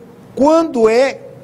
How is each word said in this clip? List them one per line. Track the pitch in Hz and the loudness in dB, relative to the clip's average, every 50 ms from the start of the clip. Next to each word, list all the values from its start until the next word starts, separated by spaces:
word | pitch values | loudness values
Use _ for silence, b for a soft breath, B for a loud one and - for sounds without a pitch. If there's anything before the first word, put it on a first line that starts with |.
| - - - - - - - | -20 -20 -20 -20 -20 -12 -4
quando | - 262 302 320 330 330 311 269 240 226 | -2 0 2 2 2 0 -2 -2 0 0
é | 220 226 240 277 262 - - - - - - | 2 2 2 0 0 -2 -8 -16 -20 -20 -20